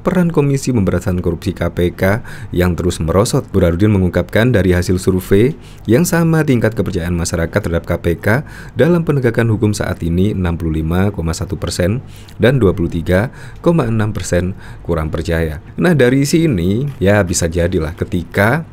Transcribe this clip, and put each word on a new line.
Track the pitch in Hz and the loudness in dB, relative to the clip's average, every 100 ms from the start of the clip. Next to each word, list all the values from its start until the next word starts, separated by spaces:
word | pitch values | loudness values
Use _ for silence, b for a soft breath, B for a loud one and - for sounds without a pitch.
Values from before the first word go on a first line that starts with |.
peran | - 180 170 | 0 0 2
Komisi | 160 143 139 - | 2 0 0 0
Pemberantasan | 123 95 90 101 90 | 0 2 0 -2 -2
Korupsi | 87 85 - | -2 -2 -4
K | 87 85 | -4 -4
P | 87 90 | 0 -2
K | - 95 107 B B B | 0 0 0 B B B
yang | - 87 82 | 0 0 2
terus | 87 - | -2 -2
merosot, | 80 87 120 143 - | 0 2 2 0 0
Burhanuddin | 98 85 85 107 | 2 2 2 2
mengungkapkan | 101 92 90 87 101 117 117 | 4 2 0 0 2 2 2
dari | 92 | 2
hasil | 90 85 92 | 2 2 0
survei | - 92 - 98 120 160 B B | 0 -2 2 4 4 0 B B
yang | - 113 180 | 0 2 4
sama | 175 165 160 151 | 2 2 2 2
tingkat | 123 107 | 2 2
kepercayaan | 113 92 95 82 | 0 -4 -2 -2
masyarakat | 87 82 85 82 - | -2 -2 -2 -2 -2
terhadap | 95 82 | 0 -4
K | - 85 | -2 -4
P | 87 82 | -2 -2
K | - 131 151 B B | 0 -2 -2 B B
dalam | - 143 175 | 0 2 4
penegakan | 165 139 123 110 117 | 2 0 0 0 0
hukum | 107 107 104 | 2 0 0
saat | - 90 | -4 -4
ini | 85 85 98 | -2 0 0
enam | 90 90 82 | 0 -2 -2
puluh | 80 80 | -2 -2
lima | 80 87 98 | 0 0 0
koma | 101 82 80 | 0 -4 -4
satu | 80 78 | -4 -6
persen | 80 - 87 117 - B B - | -6 -2 0 0 -6 B B 0
dan | 110 139 | 2 4
dua | 98 | 2
puluh | 85 85 | 2 -2
tiga | 85 80 90 123 B B B | -2 0 0 0 B B B
koma | - 170 123 | 0 2 2
enam | 113 107 | 0 -2
persen | 98 - 87 90 98 B B | -2 -2 0 0 -6 B B
kurang | - 82 78 | -4 -2 -2
percaya. | 80 82 82 80 73 - - | -4 -2 0 -2 -4 -12 -2
Nah, | 165 | 2
dari | 160 123 131 | 4 4 4
sini | 139 - 165 104 85 104 139 135 | 2 2 2 2 0 0 -2 0
ya | 92 104 | 2 4
bisa | 90 87 85 | 2 0 -2
jadilah | 85 85 92 78 82 | 0 0 0 -4 -6
ketika | 95 92 82 - 101 143 160 | -4 -4 -4 0 2 0 -4